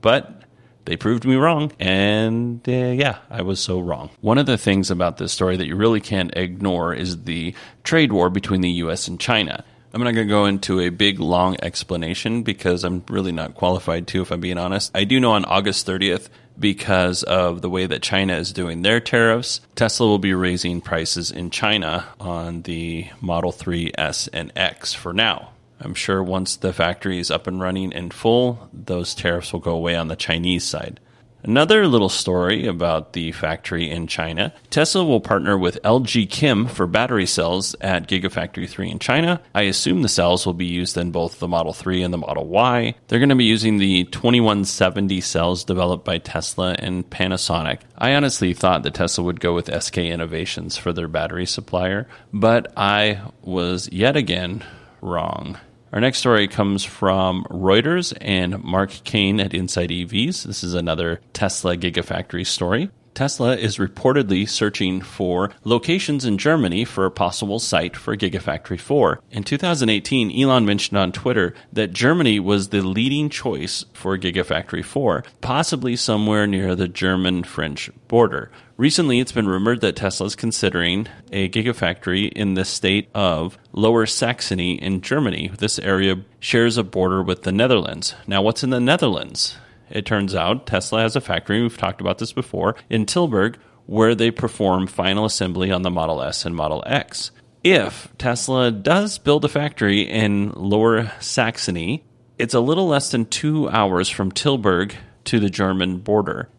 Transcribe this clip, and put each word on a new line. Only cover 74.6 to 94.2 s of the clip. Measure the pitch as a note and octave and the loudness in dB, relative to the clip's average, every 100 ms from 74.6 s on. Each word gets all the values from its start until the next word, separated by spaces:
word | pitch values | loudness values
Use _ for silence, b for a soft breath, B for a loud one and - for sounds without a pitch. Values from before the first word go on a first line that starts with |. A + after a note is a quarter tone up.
| - E2+ | -4 -8
four, | F2 - C3 D2+ - _ | -4 -2 0 0 -4 _
possibly | - B2+ E3 D3 B2+ | -4 -2 0 -2 -2
somewhere | A#2+ - G#2+ G#2 G#2+ G#2 | -2 0 0 2 2 2
near | G2 F#2+ | 0 0
the | F2+ F#2 | 0 -2
German-French | F2 F#2 F#2 F#2 F2+ F2 - D#2 C#2+ - - _ | 0 0 2 2 0 -4 -4 -4 -6 -12 -14 _
border. | A2+ A2+ C2+ - B B - | 4 4 2 -8 B B 0
Recently, | C3 D#3 D#3+ B2 | 2 2 2 2
it's | B2+ | 2
been | - G#2 | 0 0
rumored | F#2+ G#2 A#2+ | 2 2 2
that | G2+ - | 0 0
Tesla | G2+ - F#2+ | -4 -2 -4
is | |
considering | - A2+ - G2 F2 E2+ F#2 A2+ B - | -4 -4 0 0 2 0 0 -4 B -10
a | G2 F#2+ | -4 -2
Gigafactory | A2+ A2+ A#2 F2 E2+ - F#2 G#2 | 0 -2 0 -2 -2 -2 0 -2
in | - G#2 | -2 0
the | F#2+ | 0
state | F#2+ - F#2+ G2+ G2+ | -2 0 2 2 0
of | G2+ F#2+ D#2+ E2+ - _ | 0 0 0 -4 -8 _
Lower | - G#2+ A#2 A2 | 0 4 4 2
Saxony | - A#2 B2 - F#2 F2+ F2 | 0 -2 -2 -2 -2 0 -2
in | F#2 F#2+ | -2 -4
Germany. | - C#3 C3 D#2 E2+ F#2+ | -2 0 0 -2 -6 -4
This | G#2+ - | -4 -2
area | F#2+ F#2+ F#2+ F#2+ G2 _ | 0 2 2 0 -6 _
shares | - A#2+ A#2 A2+ | 0 4 4 2
a | |
border | F#2+ F#2+ F#2 F#2 | -2 0 2 2
with | F2+ F2+ | 0 -2
the | - | 0
Netherlands. | F#2+ B2 A#2 E2 - - - - | 2 4 4 2 -6 -8 -8 -2
Now, | G2 | 2
what's | G2+ A#2 | 2 0
in | B2+ | -2
the | B2+ | 0
Netherlands? | B2 F3 C#3+ E2+ B1+ - - - B B _ | 2 2 2 0 -6 -6 -6 -6 B B _
It | - G2+ | -8 -2
turns | G#2+ G2+ | 0 0
out | F#2+ E2+ A#2+ - | 0 0 -2 0
Tesla | F#2+ - A2 | -2 0 0
has | A2+ | 2
a | C3+ | 0
factory, | - E2 - G#2 | -2 -4 0 0
we've | A#2+ - | 0 -2
talked | F#2 F2+ | -4 -2
about | F#2 F#2+ | -4 -4
this | A#2 | -4
before, | - B2 F2+ F2 A2+ B | -6 -6 -2 -2 -2 B
in | A2+ G#2 | -2 0
Tilburg, | F3+ F3 G#2+ G2+ - b b - | 0 0 2 0 -2 b b -6
where | G2+ A2 | 4 4
they | A2+ | 6